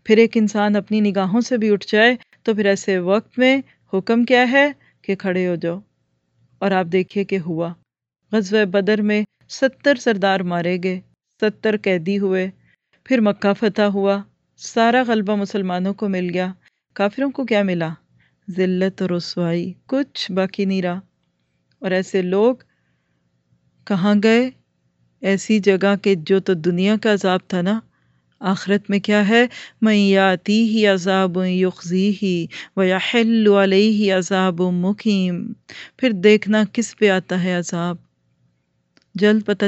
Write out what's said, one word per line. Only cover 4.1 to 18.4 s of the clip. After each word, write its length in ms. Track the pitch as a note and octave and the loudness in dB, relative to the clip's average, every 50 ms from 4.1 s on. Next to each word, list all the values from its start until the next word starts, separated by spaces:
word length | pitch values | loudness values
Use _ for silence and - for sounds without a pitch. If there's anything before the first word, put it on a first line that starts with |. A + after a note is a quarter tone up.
| A3+ A#3 A#3+ | 0 0 2
کیا 280 | A3+ C4 A#3+ B3+ A#3 | 2 2 2 2 4
ہے 200 | C4 C#4 C#4+ D4 C#4 - _ _ _ _ | 4 2 2 2 0 -6 _ _ _ _
کہ 140 | _ - G3 | _ -6 -6
کھڑے 320 | G3 - G3 F3+ F#3 F#3 F3+ | -4 -4 -4 -2 -2 -2 -2
ہو 80 | F3 | -2
جاؤ۔ 240 | E3 E3+ E3 E3+ G3+ - _ _ _ _ _ _ _ _ _ _ _ _ _ _ - | -4 -4 -6 -6 -8 -10 _ _ _ _ _ _ _ _ _ _ _ _ _ _ -6
اور 120 | F#3+ G3 | -4 -2
آپ 140 | F#3+ F#3 F#3 E3+ | 0 0 -2 0
دیکھیے 320 | F3 F#3+ F3+ - - G#3 G3 | -2 -2 -2 -2 -4 -6 -4
کہ 140 | G3 F#3+ F#3+ | -4 -4 -6
ہوا، 340 | D#3 E3+ E3 D#3+ E3+ E3 F3 - _ _ _ _ _ _ _ _ _ _ | -6 -6 -6 -6 -6 -8 -10 -14 _ _ _ _ _ _ _ _ _ _
غزوہ 340 | G#3 A3 G3+ F3+ G#3 A3 G#3+ | -4 -2 -2 0 0 0 2
بدر 360 | F#3 F3 G3+ G3 G3 G#3+ G#3 | 2 0 0 0 0 0 0
میں 220 | G#3 G#3 G#3 G#3 G#3 - _ _ _ - | 0 0 0 0 -2 -4 _ _ _ -20
ستر 460 | - - C#4 C4 C4 _ - C#4+ C#4+ | -6 -2 -2 -2 -2 _ 0 0 0
سردار 440 | B3 - B3 A3 G3 F#3 G3 F#3+ F#3+ | 2 0 0 0 2 2 0 0 0
مارے 380 | F#3 F3+ F3 F3 E3 F3 F3+ F3+ F3 | -2 -2 -4 -2 -2 -2 -2 -2 -4
گئے، 180 | F#3+ F#3 F#3 - _ _ _ _ _ _ _ | -4 -6 -6 -10 _ _ _ _ _ _ _
ستر 340 | G#3+ G#3+ G#3 - - A3 G#3+ G#3 | -4 -4 -2 -2 -2 -2 -2 -2
قیدی 380 | - G3 F#3 F3 D#3 F#3+ G3+ G3+ | 0 -2 -2 -2 -2 -2 -2 -2
ہوئے، 320 | G3+ F#3+ F#3+ F#3+ F#3 F#3+ - _ _ _ _ _ _ _ _ _ _ | 0 0 0 -2 -2 -4 -8 _ _ _ _ _ _ _ _ _ _
پھر 180 | - C4 A#3+ | -2 0 2
مکہ 320 | G#3+ G#3 G3+ G3+ - G3+ G3+ - | 2 2 0 0 0 -2 0 0
فتح 220 | A#3+ G#3 F#3 - | 0 -2 0 0
ہوا، 400 | G#3 G#3 G3 G3+ G3 G3 G3 G3+ G3+ - _ _ _ _ _ _ | 0 0 0 0 0 0 -2 -2 -6 -10 _ _ _ _ _ _
سارا 460 | - - - A#3 A3+ A#3 A#3 B3+ B3+ A#3 | -18 -6 0 2 2 4 4 2 2 2
غلبہ 280 | A#3 A3 G3+ G3+ G#3+ | 0 0 0 0 -2
مسلمانوں 580 | G3+ G3+ G3 - G#3 F#3+ F#3 F3+ F3+ F#3 G3 G3+ | -2 -2 -4 -4 -4 -4 -4 -4 -2 -2 -4 -4
کو 160 | - A3 G3+ | -4 -4 -4
مل 200 | G3 F3+ F3+ F3 E3+ | -2 -2 -4 -4 -4
گیا۔ 200 | F3+ F#3 F#3 F#3 - _ _ _ _ _ _ - | -4 -4 -6 -8 -12 _ _ _ _ _ _ -4
کافروں 380 | - G3 G3+ G#3 - C4+ C#4+ | -2 -2 -2 -2 -4 -4 -4
کو 140 | C4 - C4 | -4 -6 -4
کیا 180 | A3+ A#3 G3+ G3+ | 0 0 0 0
ملا؟ 260 | F#3+ F3+ E3+ E3 D#3 E3 - _ _ _ _ _ _ _ _ | 0 -2 -2 -4 -4 -8 -10 _ _ _ _ _ _ _ _